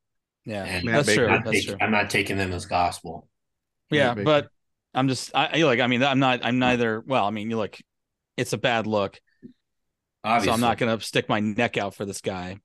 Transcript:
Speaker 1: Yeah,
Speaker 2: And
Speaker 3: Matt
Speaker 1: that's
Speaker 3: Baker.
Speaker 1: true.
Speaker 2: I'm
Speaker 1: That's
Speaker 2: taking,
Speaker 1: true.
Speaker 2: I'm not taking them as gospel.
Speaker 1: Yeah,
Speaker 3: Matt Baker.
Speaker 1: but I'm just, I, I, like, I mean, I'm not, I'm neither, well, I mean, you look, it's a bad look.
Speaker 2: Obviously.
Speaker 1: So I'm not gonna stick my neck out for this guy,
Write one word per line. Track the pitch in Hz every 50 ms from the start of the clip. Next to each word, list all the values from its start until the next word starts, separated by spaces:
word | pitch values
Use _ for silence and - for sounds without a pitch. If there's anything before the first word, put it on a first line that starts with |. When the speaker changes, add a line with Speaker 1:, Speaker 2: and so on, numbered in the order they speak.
| _ _ _ _ _ _ _ _ - 113
Speaker 1:
Yeah, | 107 101 95
Speaker 2:
And | 95 95 - -
Speaker 3:
Matt | 120 113
Speaker 1:
that's | 143 143
Speaker 3:
Baker. | - 104 - 120
Speaker 1:
true. | 104 113
Speaker 2:
I'm | 117 117
Speaker 1:
That's | 113 107 101
Speaker 2:
taking, | 98 - 101 98
Speaker 1:
true. | 104
Speaker 2:
I'm | 104
not | 110 104 101 101
taking | - 107 98 - 101
them | 98 95 92
as | 90 87 87
gospel. | - 92 87 87 85 - - - 85 80 80 - _ _ _ _ _ _ _ _ _ _ _ _ -
Speaker 1:
Yeah, | 151 147 139 123
Speaker 3:
Matt | 120
Baker. | 104 101
Speaker 1:
but | 151 151 147 139 - _ _ _ _ _ _ _ _
I'm | - 127 131
just, | 139 127 - - -
I, | - 135 151 -
I, | - 151
like, | 165 143 120 117
I | 127
mean, | 120 123 117
I'm | 135 143 135 131
not, | 139 127 127 120
I'm | - 117 123 127
neither, | 127 123 127 120 120 113 107 110 -
well, | 131 131 120 101
I | 101
mean, | 107 107 104 113
you | 113
look, | 113 104 90 - - - _ _ _ _ _ _ _ _ _ -
it's | - 123 -
a | 127 107
bad | - 131 117 113 104 107
look. | 107 104 98 98 - - _ _ _ _ - - - _ _ _ _ _ _ _ _ _ _ _ _ _ -
Speaker 2:
Obviously. | 107 117 120 - -
Speaker 1:
So | 113
I'm | 113
not | 120 117 107
gonna | - 127 117 113 107
stick | - - - 131 120 -
my | 123 107
neck | 104 107 101 110 120 113 -
out | 117 101 98 -
for | - 107
this | 98 92 -
guy, | - 110 95 92 90 90 95 101